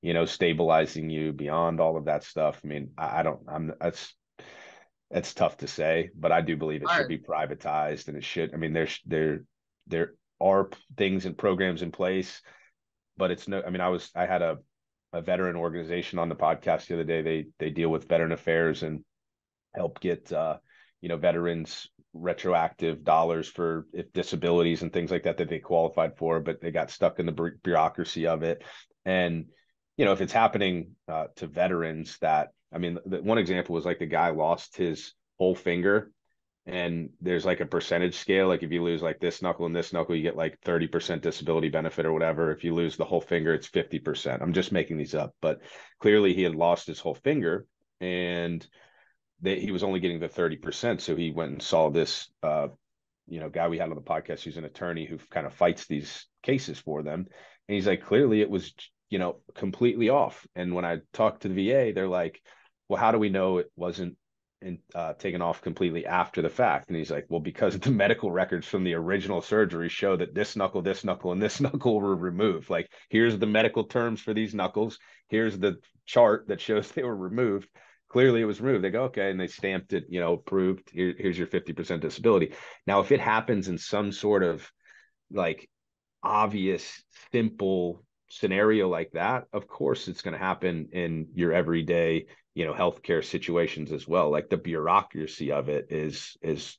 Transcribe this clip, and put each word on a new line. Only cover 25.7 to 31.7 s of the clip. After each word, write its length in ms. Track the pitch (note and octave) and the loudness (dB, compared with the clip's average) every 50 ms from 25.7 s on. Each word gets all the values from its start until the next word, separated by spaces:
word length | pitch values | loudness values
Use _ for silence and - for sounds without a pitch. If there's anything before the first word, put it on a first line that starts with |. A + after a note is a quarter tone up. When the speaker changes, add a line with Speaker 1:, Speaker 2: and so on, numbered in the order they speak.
| F2 E2 E2 D#2 - E2+ D#2+ D#2+ - | 2 2 2 2 2 2 0 0 0
Speaker 1:
for, 220 | - D#2+ E2 E2 D#2+ | -2 -2 0 0 0
but 220 | D2 E2 D#2+ - | 0 -2 -6 -4
they 100 | - E2+ | -4 -4
got 180 | D#2 D#2+ D2+ - | -2 -2 -2 -4
stuck 300 | - - F2+ E2 - - | 0 2 2 2 2 0
in 60 | E2+ | -2
the 60 | E2+ D#2 | -2 -2
bu-, 240 | D2+ E2 E2+ - - - | -2 -2 -4 -4 -4 -2
bureaucracy 640 | F2+ E2+ D#2 D#2+ D#2+ - - E2 - - E2+ D#2+ | 2 4 4 4 2 2 -2 -6 -6 -4 -2 0
of 160 | E2 E2 D#2 E2 | 0 0 0 0
it. 200 | E2 E2 - - - - - - _ _ _ - | -2 -2 -4 -8 -14 -20 -20 -20 _ _ _ -4
And, 420 | F#2+ F#2 F#2 F2+ E2+ E2 E2 D#2+ - _ _ _ _ _ _ _ _ _ | 0 2 2 2 0 0 -4 -6 -10 _ _ _ _ _ _ _ _ _
you 80 | - C3 | 2 4
know, 80 | G2 G2 | 4 4
if 80 | G2 | 2
it's 120 | F#2+ - - | 0 0 2
happening, 580 | A2+ A2+ A2 - G2 G2+ F#2+ F2+ E2+ E2 - - _ _ - | 4 4 4 4 2 0 0 0 -2 -6 -8 -14 _ _ -6
uh, 180 | D#2+ D#2 D#2 - - | -6 -4 -6 -6 -8
to 120 | - - | -12 -12
veterans 680 | D#2 D2 E2+ F2+ - | -6 -2 0 0 2